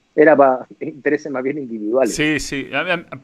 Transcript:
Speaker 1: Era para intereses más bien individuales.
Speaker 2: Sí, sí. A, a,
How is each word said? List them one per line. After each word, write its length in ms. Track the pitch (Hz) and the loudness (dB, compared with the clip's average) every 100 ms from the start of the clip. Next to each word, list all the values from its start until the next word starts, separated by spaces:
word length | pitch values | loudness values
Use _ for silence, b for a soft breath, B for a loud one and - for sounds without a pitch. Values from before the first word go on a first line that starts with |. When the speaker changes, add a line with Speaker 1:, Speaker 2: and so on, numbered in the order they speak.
| _ - | _ 4
Speaker 1:
Era 180 | 156 139 | 6 8
para 300 | 135 127 120 - | 6 4 -4 -12
intereses 500 | - 147 143 151 151 | -12 -6 -4 -4 -4
más 120 | 131 | -6
bien 140 | 135 147 | -6 -6
individuales. 560 | 127 113 104 127 120 123 | -8 -8 -4 0 0 0
Speaker 2:
Sí, 240 | 151 147 | -2 -2
sí. 280 | - 139 - | -4 -8 -6
A, 200 | 139 175 | -6 -4
a, 120 | 170 - 135 | -4 -6 -18